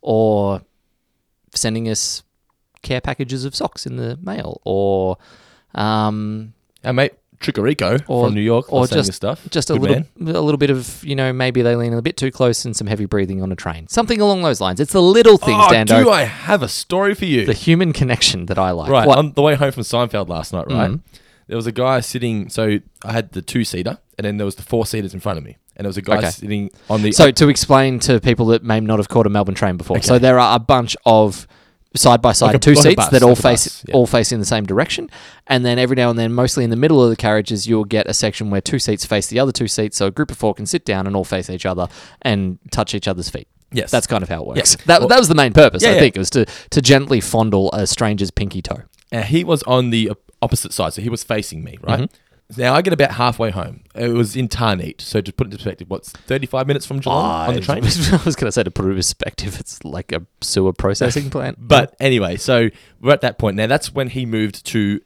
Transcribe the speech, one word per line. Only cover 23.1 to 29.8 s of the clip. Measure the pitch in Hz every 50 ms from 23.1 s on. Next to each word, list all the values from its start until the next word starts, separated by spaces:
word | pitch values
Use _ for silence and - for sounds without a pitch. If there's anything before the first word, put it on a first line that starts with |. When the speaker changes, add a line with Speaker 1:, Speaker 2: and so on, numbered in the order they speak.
Speaker 2:
had | 110 117 110 90 -
the | 92
two-seater, | 87 - - 127 113 - - 90 90 104 - - _ _ _ _
and | 104
then | 104 104 104
there | 104
was | 101 98
the | - -
four-seaters | - - 117 110 - - 110 101 95 92
in | 95
front | - 104 95 80
of | 71
me. | - - _ _ _ _ _
And | 101
there | 101
was | 95 101
a |
guy | 95 92 - 107
Speaker 1:
Okay. | 101 85
Speaker 2:
sitting | - - - 104 104 104 101 98 _ _ _ _
on | 104 107 104
the | 107
Speaker 1:
So | 101 - 165 143
to | 127 - 160 143
explain | 139 - - - 143 135 135 135 131 120
to | - - 127 113
people | - 127 120 110 120 110
that | 113 113 -
may | 117 110 110
not | 110 107 110 104
have | 104 -
caught | - 117 110 104
a |
Melbourne | 101 107 101 95 95
train | - - 98 90
before, | 90